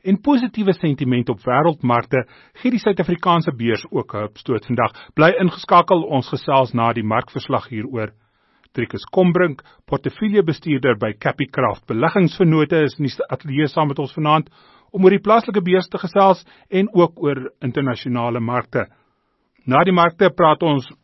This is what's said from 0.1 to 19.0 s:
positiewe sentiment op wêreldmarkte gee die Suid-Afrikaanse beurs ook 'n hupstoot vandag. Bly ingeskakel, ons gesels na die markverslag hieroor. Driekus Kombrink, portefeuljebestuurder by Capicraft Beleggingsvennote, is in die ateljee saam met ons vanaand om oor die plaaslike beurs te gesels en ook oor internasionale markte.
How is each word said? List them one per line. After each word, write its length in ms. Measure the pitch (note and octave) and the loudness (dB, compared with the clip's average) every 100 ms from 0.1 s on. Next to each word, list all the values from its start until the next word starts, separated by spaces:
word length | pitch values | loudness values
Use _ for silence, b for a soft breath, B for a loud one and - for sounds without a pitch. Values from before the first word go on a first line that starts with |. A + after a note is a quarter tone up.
| G3+ | 0
positiewe 480 | - C#4 A#3+ - G3 | 2 0 0 -2 -2
sentiment 560 | F3+ E3 C3+ B2+ B2 A#2+ | 0 0 -2 0 0 -2
op 140 | A2 | -4
wêreldmarkte 760 | - B2 E3 D3 B2 A#2+ - C3+ A#2 b b - | 0 2 2 0 0 0 0 -2 -4 b b -6
gee 80 | B3 | -2
die 60 | A#3+ | 0
Suid-Afrikaanse 720 | - F#3+ F3 F3 G3 E3+ D#3+ | -2 -2 -2 -2 0 0 0
beurs 300 | C3 A#2 G#2+ - | -2 -2 -2 -4
ook 240 | F3+ A2 | -8 -6
'n 80 | G#2 | -8
hupstoot 420 | G#2+ - - A2+ | -10 -10 -4 -4
vandag. 300 | - A#2+ A2+ - B | -2 -2 -2 -4 B
Bly 160 | - D#3+ F#3+ | 2 2 4
ingeskakel, 640 | F#3 - - F3 E3+ F3+ - | 0 -2 2 4 4 0 0
ons 220 | C#3 B2 | -4 -4
gesels 400 | C#3 - C#3 B2+ | -8 0 0 2
na 160 | B2 A#2 A#2 | 0 0 0
die 80 | |
markverslag 640 | G#2+ A2 C3 - - B2+ - | -2 -2 -4 -10 -4 -6 -4
hieroor. 460 | A2 G#2 B2+ G#2+ _ _ _ _ _ _ | -10 -8 -8 -8 _ _ _ _ _ _
Driekus 320 | - A#2 - - | -8 -8 -8 -6
Kombrink, 480 | - F3+ E3+ F3+ C3+ _ b | 0 2 2 0 -4 _ b
portefeuljebestuurder 1120 | _ C#3 - - G#3+ G#3 E3 D3+ - C#3 C3 A#2 | _ -6 -6 -6 -2 0 0 -2 -4 -2 0 0
by 160 | A2 G#2+ | -4 -4
Capicraft 680 | - A#2+ B2+ - B2 G2 _ | -6 -4 -6 -2 -4 -4 _
Beleggingsvennote, 960 | A2+ D#3 G#3 F3 - F3+ D#3+ D3+ E3+ | -2 0 2 0 2 2 2 2 0
is 160 | D3 - | 0 -2
in 60 | |
die 100 | C#3+ - - | -8 -6 -8
ateljee 400 | C#3 D3+ C3+ D3+ | -8 -6 -4 -2
saam 200 | - D#3 | -2 -4
met 100 | C3+ | -4
ons 180 | C#3 - | -8 -4
vanaand 320 | D3+ D#3 D3+ b b b b | 0 0 -2 b b b b
om 140 | G3 | 2
oor 60 | F#3 | 4
die 100 | G3 | 4
plaaslike 400 | G3+ A3+ A3+ G3+ | 2 2 2 -4
beurs 280 | F3 F#3 F3+ | 0 0 0
te 100 | F#3 | -8
gesels 480 | F#3 G3+ G3 F#3 - b b | -2 2 4 2 -2 b b
en 180 | F#3 G3 | -2 0
ook 280 | F3+ E3+ - | 2 2 0
oor 300 | D3+ C3+ B2+ _ | -4 -4 -8 _
internasionale 800 | C3+ C3 C3+ A#2 C3+ A#2+ A#2+ A#2+ | -6 -4 -4 -4 -6 -4 -4 -4
markte. 460 | A#2 B2 - C3+ G2+ _ | -4 -4 -4 -6 -6 _